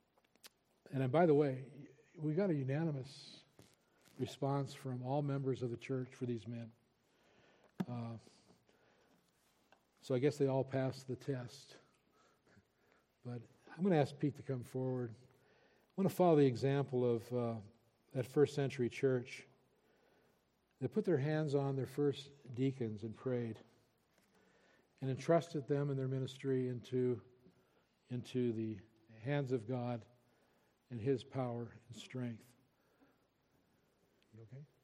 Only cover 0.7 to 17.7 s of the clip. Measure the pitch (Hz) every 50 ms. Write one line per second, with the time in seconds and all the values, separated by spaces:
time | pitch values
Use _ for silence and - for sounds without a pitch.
0.7 | _ _ - - - 131 135 127 123 156 180 165 147 143 151 143 131 131 131 -
1.7 | - - - - - - - _ - 175 156 151 151 165 208 196 160 143 131 131
2.7 | 135 151 170 165 147 135 123 - - - - - - - - _ _ - - -
3.7 | _ _ _ _ _ _ _ - - - 127 - - - - 135 139 139 139 127
4.7 | - - - 131 127 123 123 127 135 147 143 143 139 139 139 135 131 117 123 120
5.7 | 117 110 - - 135 131 127 127 - - 127 123 120 113 104 113 120 117 117 113
6.7 | - _ _ _ _ _ _ _ _ _ _ _ _ _ - - - _ - -
7.7 | _ - - - 123 120 117 117 113 110 - - - - _ - - _ _ _
8.7 | _ _ _ _ _ _ _ _ _ _ _ _ _ _ _ _ _ _ _ _
9.7 | - - _ _ _ _ - - 135 123 127 147 - - 139 135 131 135 127 131
10.7 | - 135 131 131 131 - - - 127 - - - 139 127 123 117 - - - -
11.7 | - - - _ _ _ _ _ _ _ _ _ _ _ _ _ _ - - _
12.7 | _ _ _ _ _ _ _ _ _ _ - 123 120 120 117 - - _ - -
13.7 | - - 175 202 180 156 139 - - - - 147 - - - - 135 127 117 -
14.7 | - 131 131 131 127 127 123 113 107 - - - _ _ _ _ _ _ _ -
15.7 | _ _ _ _ _ - 196 170 - - 180 175 165 147 143 135 120 107 113 135
16.7 | 139 139 139 135 135 127 123 123 120 113 110 - 123 123 120 117 113 110 101 101